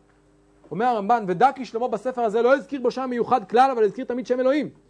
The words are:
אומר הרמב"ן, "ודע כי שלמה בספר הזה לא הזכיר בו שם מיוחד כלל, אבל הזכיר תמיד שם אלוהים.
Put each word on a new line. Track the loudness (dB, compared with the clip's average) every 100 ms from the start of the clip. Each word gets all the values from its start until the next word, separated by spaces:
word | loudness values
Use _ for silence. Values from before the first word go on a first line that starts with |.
| _ _ _ _ _ _ -10
אומר | -4 -2
הרמב"ן, | 0 0 0 0
"ודע | 2 2
כי | 2 -8
שלמה | -6 -4
בספר | -4 -6 -2
הזה | 0 2
לא | 4 2
הזכיר | 0 -4
בו | -4
שם | -2 -4
מיוחד | -2 0 0 2
כלל, | 4 4
אבל | 4
הזכיר | 0 0 -6
תמיד | -6 -2
שם | 0
אלוהים. | 2 0 -2 -10